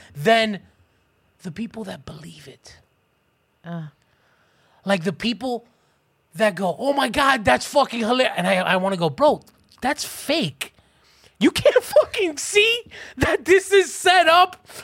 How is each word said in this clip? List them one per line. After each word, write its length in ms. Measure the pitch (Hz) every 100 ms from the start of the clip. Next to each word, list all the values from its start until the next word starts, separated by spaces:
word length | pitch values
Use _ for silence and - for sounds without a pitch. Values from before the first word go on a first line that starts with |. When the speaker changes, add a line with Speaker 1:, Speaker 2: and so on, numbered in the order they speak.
| -
Speaker 1:
than 460 | 143 165 226 220 190 - _ _ _ _ _ _ _
the 80 | 180
people 320 | 160 220 220
that 200 | 190 175
believe 420 | 127 156 165 156 143
it. 300 | - - - _ _ _ _ _ _ _ _
Speaker 2:
Uh. 220 | 170 170 151 - _ _ _ _ _ _ _ _
Speaker 1:
Like, 200 | 190 196
the 80 | 180
people 540 | 143 226 190 262 240 - _ _ _ _ _ _
that 200 | 160 214
go, 220 | 175 185 -
"Oh 140 | 269
my 160 | 285 262
God, 360 | 262 269 262 202
that's 180 | 240 -
fucking 340 | 277 - 233
hilarious." 340 | 214 254 254 -
And 100 | 180
I, 100 | 185
I 200 | 170 180
wanna 200 | 190 190
go, 100 | 165
"Bro, 320 | 135 294 185 - _ _ _
that's 240 | 247 302
fake. 680 | - - - 320 175 - - _ _ _ _ _ _ _
You 100 | 269
can't 240 | - - 494
<laughs> 60 |
fucking 540 | - 622 - 494 359 294
see 460 | - 403 453 480 - - - -
that 300 | 294 339 277
this 260 | 381 -
is 200 | 392 330
set 360 | - 370 370 339
up 380 | 349 370 - - -